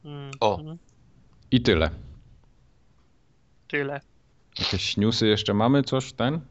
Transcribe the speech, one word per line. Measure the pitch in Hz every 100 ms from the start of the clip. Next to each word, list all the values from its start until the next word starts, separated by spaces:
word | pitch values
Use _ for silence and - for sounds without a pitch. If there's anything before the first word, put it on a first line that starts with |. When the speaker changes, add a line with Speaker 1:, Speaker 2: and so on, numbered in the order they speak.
Speaker 1:
Mm, | 147 143 139 135
Speaker 2:
O. | 110 98
Speaker 1:
mhm. | 156 165 _ _ - - - - -
Speaker 3:
I | 131
tyle. | 123 82 80 - - - - - _ _ _ _ _ _ _ _ _ _ _ _ -
Speaker 1:
Tyle. | 147 139 143 - _ _ _ _ -
Speaker 3:
Jakieś | - 95 - -
newsy | 107 - 110
jeszcze | 104 104
mamy? | 104 113 139
Coś | 131 131 -
ten? | - 120 160 -